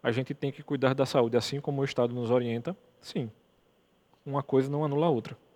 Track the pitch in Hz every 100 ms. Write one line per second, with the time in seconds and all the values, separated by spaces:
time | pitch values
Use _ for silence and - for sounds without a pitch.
0 | 131 117 131 143 139 - - 139 127 135
1 | 135 139 117 120 - 139 151 139 135 -
2 | 120 123 113 123 120 117 120 190 _ _
3 | - - 117 - _ _ _ _ _ _
4 | _ _ - 139 143 135 135 143 156 139
5 | 170 127 - 131 _